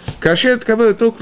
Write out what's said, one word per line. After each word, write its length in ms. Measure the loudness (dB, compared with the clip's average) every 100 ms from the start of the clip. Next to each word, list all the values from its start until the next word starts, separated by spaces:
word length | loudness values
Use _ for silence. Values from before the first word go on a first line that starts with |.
| -16 -4
Кашет 440 | -2 0 0 0
кабэ 300 | 0 0 2
ток 240 | 2 0 0